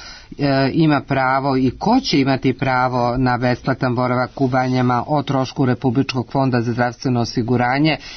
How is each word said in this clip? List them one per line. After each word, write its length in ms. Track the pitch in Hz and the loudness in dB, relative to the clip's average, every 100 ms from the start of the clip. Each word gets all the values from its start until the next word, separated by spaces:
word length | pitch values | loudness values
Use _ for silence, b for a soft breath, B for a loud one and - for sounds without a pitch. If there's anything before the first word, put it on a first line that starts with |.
| B B B - | B B B -4
e, 320 | 143 135 135 | 0 2 2
ima 280 | - 160 143 | 2 2 2
pravo 560 | - 135 127 135 139 131 | 0 0 2 0 0 0
i 140 | 131 | 0
ko 300 | - 202 254 | 0 0 0
će 200 | - 151 | 2 0
imati 320 | 135 131 135 | 2 0 0
pravo 640 | 123 131 127 127 123 120 123 | -2 0 0 0 0 0 0
na 220 | 127 123 | 0 0
besplatan 560 | 123 123 - 131 131 | 0 -2 -2 -2 0
boravak 460 | 120 127 127 123 - | 0 0 0 -2 -2
u 80 | 135 | 0
banjama, 560 | 127 127 127 123 123 110 | 0 0 0 2 0 0
o 160 | 147 | -2
trošku 420 | 135 135 131 - | 0 -2 -2 -2
Republičkog 680 | 127 120 135 120 135 131 110 | 0 0 0 0 0 -2 -4
fonda 280 | 139 135 120 | -2 0 0
za 120 | 117 | 0
zdravstveno 480 | 117 123 117 139 123 | 0 -2 -2 -2 0
osiguranje 760 | 113 - 113 123 120 135 156 139 B | -2 -2 0 0 2 2 2 0 B